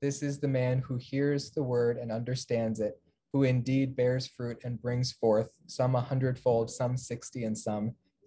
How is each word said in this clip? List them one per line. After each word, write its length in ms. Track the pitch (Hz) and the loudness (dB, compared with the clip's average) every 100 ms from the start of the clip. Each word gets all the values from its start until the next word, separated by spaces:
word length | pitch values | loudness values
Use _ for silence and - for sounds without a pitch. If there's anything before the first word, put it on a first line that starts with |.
this 220 | 143 135 | -4 -2
is 160 | 147 139 | -4 -2
the 100 | 143 | 0
man 320 | 131 127 131 | 2 2 0
who 160 | 127 127 | -2 -6
hears 540 | - 135 143 143 143 | -4 0 2 0 -2
the 120 | - | -4
word 340 | 127 120 120 117 | 0 2 2 2
and 160 | 117 | -2
understands 680 | 113 117 123 - 117 113 110 | -4 -2 -4 0 0 0 0
it, 220 | 104 - _ _ _ | -2 -4 _ _ _
who 120 | 139 | 2
indeed 520 | 135 127 120 135 135 127 | 4 2 2 2 2 2
bears 300 | 123 131 127 | 2 2 -2
fruit 320 | - 120 117 | -8 -8 -8
and 180 | 123 117 | -8 -6
brings 300 | 120 123 127 | -2 0 -2
forth 380 | - 113 107 110 - - | 2 4 4 2 -6 -10
some 280 | - 127 | 0 2
a 60 | 123 | 2
hundredfold, 680 | 120 131 131 127 127 113 117 | 0 0 0 0 2 2 0
some 280 | - 123 127 | -2 -2 -2
sixty, 460 | - 117 - 127 | -4 -8 -8 -6
and 120 | 110 107 | -4 -4
some 380 | - 107 110 - _ _ | -4 -2 -4 -6 _ _